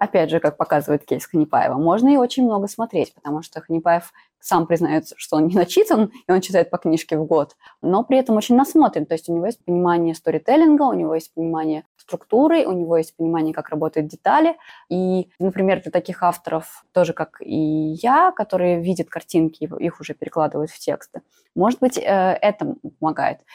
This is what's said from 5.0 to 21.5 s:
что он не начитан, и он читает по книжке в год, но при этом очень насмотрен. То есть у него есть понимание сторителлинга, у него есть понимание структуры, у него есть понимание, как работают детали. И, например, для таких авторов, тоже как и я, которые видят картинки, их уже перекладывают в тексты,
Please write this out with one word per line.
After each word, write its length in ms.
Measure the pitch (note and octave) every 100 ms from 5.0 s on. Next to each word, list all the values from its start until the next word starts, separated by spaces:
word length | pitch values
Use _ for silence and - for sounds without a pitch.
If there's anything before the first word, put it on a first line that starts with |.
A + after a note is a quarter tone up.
| D3+ -
что 200 | - D#3
он 100 | D#3
не 80 |
начитан, 560 | F#3+ F3 F#4 G#4+ A#3+ G#3+ - -
и 60 |
он 80 | F#3
читает 300 | F#3 F#3 E3+
по 80 | F3+
книжке 380 | E3 D#3+ - D#3
в 80 |
год, 320 | D#3 D#3+ D3 _ - _
но 220 | D#3+ F#3+
при 160 | A#3+ C4
этом 180 | B3+ G#3+
очень 200 | - B3
насмотрен. 500 | C#4 D#4+ - D#3+ D3+
То 80 |
есть 140 | D#3+ -
у 40 |
него 120 | E3+ G3
есть 180 | -
понимание 500 | - F3 F3+ E3+ E3 D#3+
сторителлинга, 680 | - D#3+ - C#4+ D#4+ D4
у 100 | C4+
него 220 | F#3+ D#3
есть 180 | D#3+ -
понимание 500 | - E3 D#3+ D#3 D3+ - _
структуры, 720 | _ F3 - A3+ D4+ E4 -
у 60 |
него 240 | F3+ E3 E3
есть 180 | D#3+ -
понимание, 380 | E3 E3 D#3+
как 140 | D#3+ -
работают 380 | D#3 D#3+ D#3 D3+
детали. 480 | D#3+ F#3+ C#4 D#4+ E4 - - _
И, 400 | F3+ F#3 F#3 F3+ _
например, 420 | F#3 F#3+ F#3+ F3+
для 100 | E3+
таких 300 | F3+ F3+ -
авторов, 600 | F3 - - D#3+ - - _
тоже 200 | F#3 E3+
как 220 | - D#3 _
и 160 | - D#3 D#3 D#3 D#3 D#3+
я, 300 | A#3 C#4+ F4+
которые 480 | F4 G#3 F#3 F3 E3+
видят 260 | F3 F3+ D#3+
картинки, 640 | E3 - E3+ D#3+ - D#3+ -
их 200 | E3+ -
уже 140 | -
перекладывают 560 | D3 - E3 D3+ D3 D#3
в 60 | -
тексты, 420 | - - - - - _ _